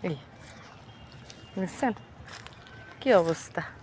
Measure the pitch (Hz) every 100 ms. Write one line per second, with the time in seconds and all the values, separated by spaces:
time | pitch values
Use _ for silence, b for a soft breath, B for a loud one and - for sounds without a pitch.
0 | 185 143 - - - - - - - -
1 | - - - - - - 185 - 262 214
2 | - - - - - - - - - -
3 | 269 208 165 160 - - 156 -